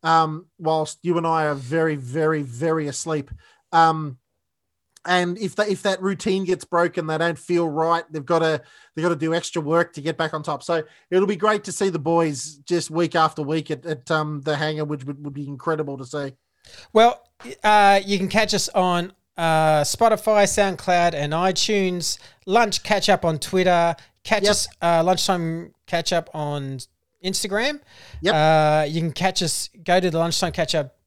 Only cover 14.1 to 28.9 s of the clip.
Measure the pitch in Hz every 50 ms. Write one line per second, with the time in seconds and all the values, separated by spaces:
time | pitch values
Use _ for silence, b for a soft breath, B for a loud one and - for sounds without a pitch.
14.1 | 165 156 151 151 151 143 139 151 151 139 151 156 156 151 151 147 151 143 131 135
15.1 | 143 139 147 143 139 143 147 135 143 131 - 170 160 156 156 143 139 131 135 123
16.1 | - 147 143 135 127 _ _ _ B B B B B B B B _ 220 226 240
17.1 | 240 - _ _ _ _ - 240 139 _ - 214 214 208 202 196 202 196 196 196
18.1 | 202 190 190 180 - 214 220 214 214 190 - - - 196 185 180 175 175 170 185
19.1 | - _ _ _ _ - 170 165 160 160 160 156 156 151 147 - - - 226 226
20.1 | 220 208 - 220 214 208 202 196 - - 202 196 185 - - - 180 175 170 170
21.1 | 165 143 143 147 151 165 180 190 185 - - - 214 202 190 185 180 180 165 -
22.1 | - b b b b b b 190 190 226 240 214 - - - - 214 196 - -
23.1 | 196 - - 170 160 147 - - - 185 185 185 175 170 170 170 165 b b b
24.1 | b b _ - 220 208 196 208 202 - - - - _ - 170 170 165 160 180
25.1 | 185 165 - - 190 175 165 165 165 165 170 170 _ _ _ - - 170 165 -
26.1 | 180 170 165 - - 160 151 147 147 143 139 135 135 131 - _ _ _ _ _
27.1 | _ _ - 185 190 - - 180 196 208 233 285 302 294 B B B B B B
28.1 | B B - 185 - 156 156 156 160 156 156 151 151 156 156 143